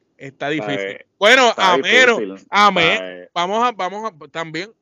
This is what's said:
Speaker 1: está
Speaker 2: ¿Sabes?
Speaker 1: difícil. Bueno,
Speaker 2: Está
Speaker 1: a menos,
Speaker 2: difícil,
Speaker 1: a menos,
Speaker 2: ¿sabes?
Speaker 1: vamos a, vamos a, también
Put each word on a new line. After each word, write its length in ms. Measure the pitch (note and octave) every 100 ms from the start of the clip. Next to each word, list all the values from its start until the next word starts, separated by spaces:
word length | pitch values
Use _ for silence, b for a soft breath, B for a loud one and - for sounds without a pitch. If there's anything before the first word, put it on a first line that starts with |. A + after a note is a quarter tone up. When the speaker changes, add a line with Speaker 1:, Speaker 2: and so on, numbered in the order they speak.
| _ _
Speaker 1:
está 300 | C#3 - C#3+
Speaker 2:
¿Sabes? 160 | D#3 G#2+
Speaker 1:
difícil. 380 | C3+ G2 - - _
Bueno, 300 | G3+ C4 B3
Speaker 2:
Está 240 | G3+ F#3+
Speaker 1:
a 60 | F3
menos, 400 | F3+ A#3 B3+ A3
Speaker 2:
difícil, 280 | G2+ F#2+ _
Speaker 1:
a 220 | G3 G#3
menos, 280 | F#3 E3 G3
Speaker 2:
¿sabes? 300 | F#2 F2+ F2+
Speaker 1:
vamos 300 | F3 F3+ G#3+
a, 80 | B3
vamos 400 | G#3 F#3 G3+ A3
a, 160 | D#3+ D3+
también 420 | D#3 E3 D#3+ G3+ A3